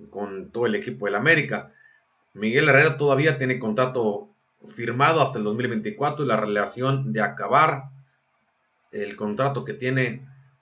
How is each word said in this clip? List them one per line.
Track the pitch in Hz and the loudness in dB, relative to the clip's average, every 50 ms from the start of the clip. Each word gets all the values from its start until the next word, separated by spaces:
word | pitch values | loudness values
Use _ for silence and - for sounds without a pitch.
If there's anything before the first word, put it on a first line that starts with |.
| 107 - | -20 -16
con | - 95 104 98 98 95 92 - | -12 -10 -10 -8 -8 -10 -12 -8
todo | - 117 120 | -4 -2 0
el | 113 107 | 0 0
equipo | 98 - - - - 101 | -2 -4 -6 -8 -6 -4
del | 101 98 | -2 -2
América. | 104 113 151 165 156 135 - 110 101 - - - _ _ _ _ _ _ _ _ _ _ _ - | 0 2 4 4 2 2 0 -4 -6 -8 -10 -18 _ _ _ _ _ _ _ _ _ _ _ -10
Miguel | 98 104 110 113 139 156 151 | -4 -2 0 2 4 6 6
Herrera | 135 135 147 151 139 | 6 6 6 4 4
todavía | 135 147 143 135 135 147 160 143 135 | 2 2 4 4 4 4 2 2 2
tiene | 131 127 127 110 | 0 -2 -2 -2
contrato | 117 110 107 107 127 135 135 127 113 107 101 101 - - _ _ _ _ _ _ - - | -2 -2 0 0 0 0 0 0 0 0 0 -2 -6 -12 _ _ _ _ _ _ -20 -20
firmado | - - 120 117 117 123 143 151 165 160 | -12 -8 -6 -4 0 2 2 4 4 4
hasta | 139 127 - 113 | 2 2 0 -2
el | 104 | -2
dos | 104 104 | -2 -2
mil | 120 127 | -2 -2
veinticuatro | 117 117 110 104 107 104 - 139 147 143 147 147 | -2 -2 -4 -4 -6 -4 -2 -2 -2 -2 -2 -2
y | 127 | 0
la | 110 | 0
relación | 107 107 104 104 104 101 98 - 120 127 135 139 135 135 110 107 | 0 0 0 0 -2 -2 -2 -4 -2 0 0 0 0 0 -2 -2
de | 107 104 | -2 -2
acabar | 98 - - 101 101 117 143 156 160 151 - - - - - - _ _ _ _ _ _ _ _ _ _ _ _ _ _ _ _ _ - | -2 -4 -6 -2 2 4 4 4 4 2 -2 -6 -12 -18 -20 -20 _ _ _ _ _ _ _ _ _ _ _ _ _ _ _ _ _ -10
el | 104 104 104 107 | -8 -8 -8 -8
contrato | - 107 104 104 107 131 139 135 123 104 | -6 -6 -4 -2 -2 -2 -2 -2 -4 -6
que | - 104 | -8 -8
tiene | - 123 127 131 131 127 120 - - - - - - _ _ _ _ | -6 -4 -2 0 0 0 -2 -4 -8 -14 -18 -20 -20 _ _ _ _